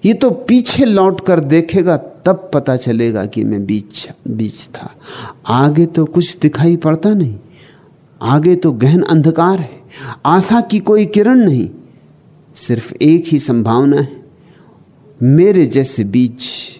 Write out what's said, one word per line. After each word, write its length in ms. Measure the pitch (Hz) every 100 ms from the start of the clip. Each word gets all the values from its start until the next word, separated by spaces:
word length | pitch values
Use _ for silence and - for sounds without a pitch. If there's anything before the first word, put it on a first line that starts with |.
| 185
ये 80 |
तो 160 | 226 254
पीछे 560 | 185 - 247 240 - 254
लौट 400 | 196 190 190 -
कर 120 | 175
देखेगा 560 | 143 160 165 190 175 151 - - -
तब 240 | - -
पता 220 | 147 139 127
चलेगा 480 | 127 113 117 107 101
कि 180 | 110
मैं 220 | 107 104 98
बीज, 420 | 107 101 - - - -
बीज 400 | 113 107 - -
था। 260 | - - - - - - - -
आगे 380 | 117 143 151 165
तो 180 | 165 156
कुछ 300 | 180 175 -
दिखाई 360 | 151 143 160 170
पड़ता 320 | 156 160 196
नहीं, 240 | 214 147 101 - - - - _ _ _ _
आगे 340 | 110 143 160 180
तो 160 | 175
गहन 280 | 120 127 170
अंधकार 560 | - 160 151 160 170 190
है, 200 | 139 - - - - - 139
आशा 340 | 180 190 233
की 180 | - 208
कोई 240 | - 214 202
किरण 320 | 208 208 254
नहीं। 300 | 214 131 90 - - _ _ _ _ _ _ -
सिर्फ 360 | - 117 -
एक 340 | - 151 165 165
ही 120 | 147
संभावना 600 | - 117 110 117 139 143
है, 200 | 139 - - _ _ _ _ _ _ _ - -
मेरे 460 | 123 147 190 185 143
जैसे 360 | 123 135 - 98
बीज 420 | 110 123 117 - - - -